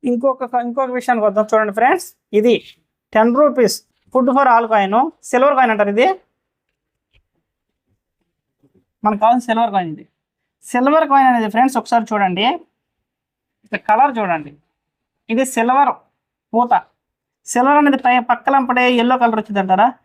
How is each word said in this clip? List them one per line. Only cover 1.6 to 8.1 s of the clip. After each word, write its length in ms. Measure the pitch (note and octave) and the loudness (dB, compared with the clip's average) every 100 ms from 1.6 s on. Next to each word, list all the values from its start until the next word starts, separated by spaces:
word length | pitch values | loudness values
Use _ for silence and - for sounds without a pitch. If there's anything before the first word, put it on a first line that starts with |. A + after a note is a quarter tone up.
| G#3+ G3+ | 0 0
ఫ్రెండ్స్, 280 | B3 F4+ - _ _ G3+ | 0 0 -4 _ _ 0
ఇది 140 | A3 A3+ - _ _ _ _ | 2 0 -4 _ _ _ _
టెన్ 160 | G#3+ A3+ B3 | 0 0 2
రూపీస్ 380 | D4 C4 A3 - _ _ _ | 2 2 -2 -2 _ _ _
food 140 | B3+ B3+ C4 | -2 0 2
for 80 | C4+ | 2
all 100 | A#3 A3+ | 2 2
కాయిన్, 240 | A3 F#3+ G#3+ D#4 _ - | 0 0 0 -2 _ -4
సిల్వర్ 260 | B3 C#4 C4+ | 0 2 2
కాయిన్ 140 | B3 | 0
అంటారు 180 | G#3+ G3+ | 0 0
ఇది. 120 | G3+ C#4 F#4+ _ _ _ _ _ _ _ _ _ _ _ _ _ _ _ _ _ _ _ | 2 0 -2 _ _ _ _ _ _ _ _ _ _ _ _ _ _ _ _ _ _ _